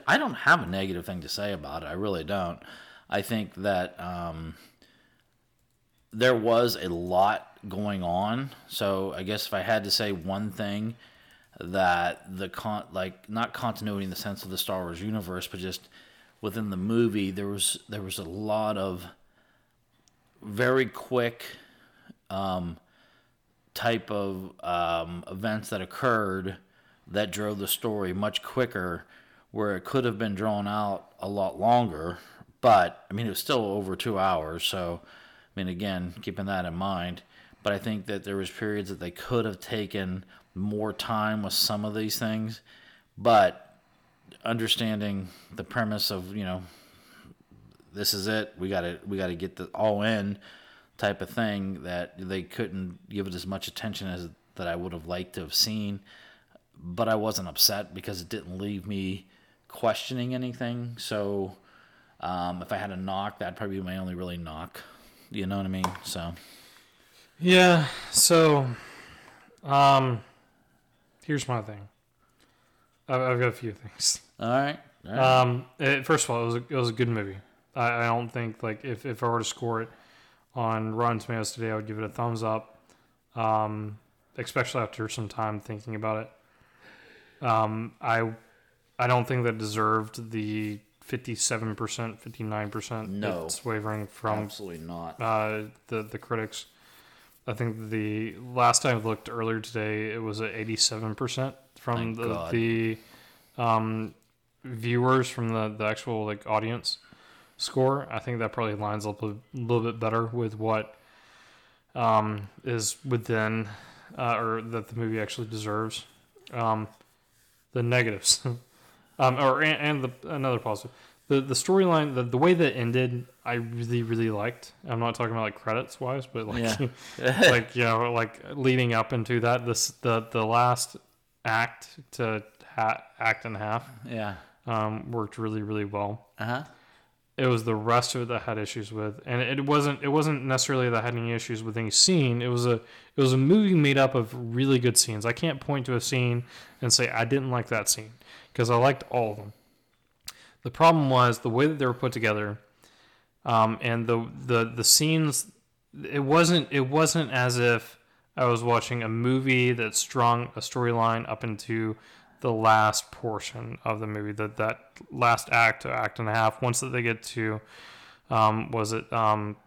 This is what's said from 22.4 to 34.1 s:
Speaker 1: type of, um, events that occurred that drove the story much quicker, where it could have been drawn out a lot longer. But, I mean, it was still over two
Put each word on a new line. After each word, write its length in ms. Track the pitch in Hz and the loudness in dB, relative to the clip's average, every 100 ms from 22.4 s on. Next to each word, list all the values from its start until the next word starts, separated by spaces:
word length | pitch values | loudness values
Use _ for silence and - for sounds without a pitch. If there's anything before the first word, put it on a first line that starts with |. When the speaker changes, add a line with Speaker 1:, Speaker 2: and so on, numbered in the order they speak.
| 95 92 87 80 _ _ _ _ _ _ _ _ _ | -2 -2 -4 -10 _ _ _ _ _ _ _ _ _
Speaker 1:
type 360 | - 117 113 - | -4 -2 -2 -2
of, 420 | 104 98 92 95 - | -4 -4 -6 -10 -10
um, 580 | 90 87 85 82 82 87 - | -4 0 0 0 -4 -8 -10
events 380 | 95 107 110 - | -8 -4 -4 -6
that 140 | 104 | -8
occurred 760 | 90 - 131 113 101 95 92 90 _ _ _ _ - | -8 -2 0 2 0 -2 -6 -8 _ _ _ _ -6
that 240 | 95 104 | -4 -2
drove 280 | 95 104 101 | -2 -4 -4
the 100 | 95 | -4
story 460 | - 117 104 92 | -2 -2 -2 -2
much 280 | 92 107 - | -2 -2 -4
quicker, 600 | - 131 120 98 90 82 - - _ _ _ | -6 -2 0 0 -4 -6 -10 -20 _ _ _
where 260 | 110 104 92 | -2 -2 -2
it 80 | |
could 220 | - 135 123 | -2 0 0
have 120 | 104 | 0
been 160 | 110 | -4
drawn 320 | 95 110 104 101 | 0 0 0 -2
out 460 | 104 101 95 - - | 0 0 -2 -8 -10
a 80 | 95 | -4
lot 320 | 101 87 76 | 0 -2 2
longer. 580 | 110 120 113 76 85 90 - - - - | 4 6 4 -2 -6 -8 -14 -20 -20 2
But, 420 | 127 98 85 - - | 8 8 6 0 -8
I 20 | |
mean, 120 | 101 113 | -4 -4
it 40 | |
was 80 | 90 | -4
still 260 | - 131 104 | 0 0 0
over 280 | 101 95 92 | -2 -4 -4
two 220 | 120 | -2